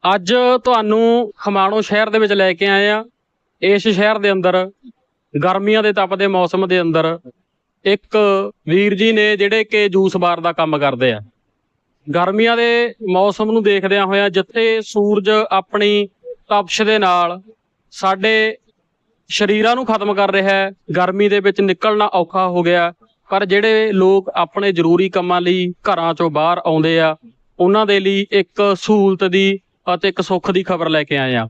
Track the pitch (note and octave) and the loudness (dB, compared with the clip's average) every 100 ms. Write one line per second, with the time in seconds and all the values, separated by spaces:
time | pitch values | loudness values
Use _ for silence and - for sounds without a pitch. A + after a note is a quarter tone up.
0 | F3+ G3 F3 B3 B3 B3+ B3+ A#3+ G#3+ G#3+ | 0 -2 0 0 2 2 2 0 2 2
1 | A3+ A#3 A3 - - G3+ F#3+ G#3+ G#3 G#3 | 4 2 0 -6 -4 0 0 0 -2 0
2 | A3 G#3+ G#3+ G3+ F#3+ E3+ G3 G3 G3+ G#3+ | 0 0 0 2 0 0 0 0 0 -2
3 | A3+ _ _ _ _ _ F3+ G3+ G#3+ F#3 | -6 _ _ _ _ _ 0 2 2 0
4 | G#3 A3 G3+ G3 F#3 F#3 F#3 - C4 _ | 0 0 0 0 0 0 -2 -10 -20 _
5 | _ _ _ C#3+ E3+ F#3+ G3+ A3 G#3 G3+ | _ _ _ -4 -2 -2 0 2 2 0
6 | F#3+ F#3+ G3 F#3+ F3 F#3 F#3 F3+ E3 D#3+ | -2 -2 -2 0 0 0 0 0 0 0
7 | D#3+ E3 - - _ _ _ _ G3 G3+ | -2 -4 -12 -20 _ _ _ _ -2 -2
8 | _ G#3+ G#3 G3 G3+ - - F3 G3+ G3 | _ 0 2 2 -2 -10 -2 0 2 2
9 | A3+ A3 G#3 G#3 G3+ A3 G#3+ G#3+ G#3 F#3+ | 2 2 0 0 0 0 -2 0 0 2
10 | F#3+ F#3 F3 E3+ E3+ E3+ D#3+ D3+ C#3 B2+ | 0 0 -2 0 -4 -2 -2 0 -2 0
11 | B2+ A2 G#2 _ _ _ _ _ _ _ | -2 -2 -8 _ _ _ _ _ _ _
12 | D3 E3+ F3+ G3+ A3+ A#3 A#3 A#3 A#3+ G3+ | -6 -2 0 0 0 2 0 0 -2 -6
13 | G#3+ F3+ G3+ F#3+ A3 A3+ G#3+ G3 F#3+ G3+ | -2 0 0 0 0 0 2 0 0 -2
14 | F#3+ G3 G3+ F#3 F#3+ A3+ A3+ A3 G#3+ G#3+ | 0 0 0 -2 -4 -2 0 -2 -4 -2
15 | G#3 G#3 G3 G#3+ G#3+ F#3+ F#3 G#3 G#3 G#3 | 0 0 2 0 0 -2 -2 -2 0 0
16 | G3+ _ - - _ G#3 F#3 - G#3+ G#3+ | -2 _ -18 -18 _ -2 -2 -4 0 0
17 | G3 F3+ F3 F3+ G3+ A3 _ _ _ - | 2 2 0 -4 -14 _ _ _ _ -6
18 | F#3+ F#3+ G#3 A3 A3 G#3+ _ _ _ _ | -2 0 0 2 0 -4 _ _ _ _
19 | _ _ _ - G#3 G#3+ G#3+ A#3+ A#3+ A3 | _ _ _ -4 0 2 2 0 0 -2
20 | G3+ G3 G3 F#3+ F#3+ G3 G3 G3 - E3 | -2 0 0 0 0 0 -2 -6 -6 -2
21 | F3+ F#3 G#3 G3+ G3 F#3+ G3 F3 G#3+ G#3 | -2 0 2 2 0 0 0 0 0 0
22 | G#3 F#3+ E3+ F#3+ F#3 F3 E3+ F3 E3+ E3+ | 0 0 -2 -2 -2 0 0 2 0 -6
23 | _ _ _ G3 G3+ G3 A3 A3 A3 G3 | _ _ _ -4 0 0 2 2 2 2
24 | F#3 G3 F#3+ - E3+ - G3+ F3 E3 F3 | 4 2 0 -4 -4 -2 -2 0 2 2
25 | F#3+ F#3 F3+ F3+ F3+ F#3 F3+ F3 - F3+ | 2 -2 -2 -2 0 -2 -2 -6 -4 -2
26 | E3 E3 E3+ D3+ D#3 F3 - D#3+ D#3+ E3 | -2 -2 -2 0 0 0 0 0 2 2
27 | D#3+ D#3 A2+ _ _ _ F3+ G#3 G#3+ G3+ | 0 -2 -12 _ _ _ 2 2 2 0
28 | F#3+ G3 G3+ G3+ F#3 - G3+ F#3+ - G#3+ | 0 -2 0 -2 -2 -2 0 0 0 2
29 | G3 F#3 F#3+ F#3 G3 G3 _ _ - F3+ | 2 0 0 0 0 -2 _ _ -6 -2
30 | G3 F3+ F#3 F#3 - F#3 F#3+ F3+ D#3+ D#3 | -2 -4 -4 -2 -2 -4 -2 -4 -2 -2
31 | D3 C#3+ C3 A#2+ A2+ | -2 -4 -2 -4 -6